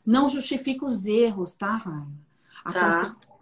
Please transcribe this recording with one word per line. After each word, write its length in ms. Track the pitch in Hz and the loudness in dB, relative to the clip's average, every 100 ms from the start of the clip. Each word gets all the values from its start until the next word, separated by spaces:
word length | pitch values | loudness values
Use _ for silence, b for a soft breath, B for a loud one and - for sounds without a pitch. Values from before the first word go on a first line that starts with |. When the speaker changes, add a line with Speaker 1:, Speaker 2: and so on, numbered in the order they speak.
Speaker 1:
Não 240 | - 247 277 | 2 4 4
justifica 560 | 277 - 269 269 262 | 0 -4 -4 -4 -4
os 220 | 277 220 202 | -2 -4 0
erros, 480 | 214 233 196 175 | 4 4 2 -6
tá, 220 | - 196 220 | -4 -4 -4
Raia? 320 | 190 151 143 147 _ B B B | -6 -10 -10 -16 _ B B B
A 80 | - | -6
Speaker 2:
Tá. 120 | 180 170 170 196 - _ _ | 0 2 2 0 -8 _ _